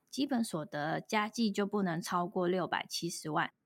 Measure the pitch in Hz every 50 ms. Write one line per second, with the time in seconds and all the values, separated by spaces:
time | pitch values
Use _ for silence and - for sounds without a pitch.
0 | _ _ - - 277 - - 117 113 - - 120 - - - 147 147 160 160 160
1 | - - 220 214 208 220 - - 233 208 196 - 202 196 - 208 190 175 165 170
2 | - - 185 180 175 175 - 185 180 175 185 185 165 - - - - - - -
3 | - 170 - - - 156 151 170 160 - - _ _